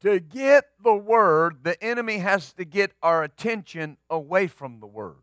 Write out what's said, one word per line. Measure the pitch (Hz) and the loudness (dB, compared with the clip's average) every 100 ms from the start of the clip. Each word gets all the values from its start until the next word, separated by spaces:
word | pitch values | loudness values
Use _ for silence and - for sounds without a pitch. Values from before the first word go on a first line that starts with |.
To | 196 202 | 2 0
get | 160 214 269 285 - _ | -2 -4 4 4 4 _
the | 214 | 0
word, | 208 202 226 202 156 165 147 | 0 2 4 4 4 0 -2
the | 147 175 | -6 -6
enemy | 220 240 226 214 | -4 -4 -4 -4
has | 185 196 147 | 0 -2 -2
to | - 175 | -14 -8
get | 180 196 _ | -2 -4 _
our | 165 165 | 0 0
attention | 151 _ 220 220 170 165 156 143 _ | -2 _ -6 -6 -8 -10 -10 -12 _
away | 160 143 185 190 | -8 -2 -2 -2
from | - 139 113 | -6 -16 -16
the | 107 | -18
word. | 104 98 73 | -14 -14 -14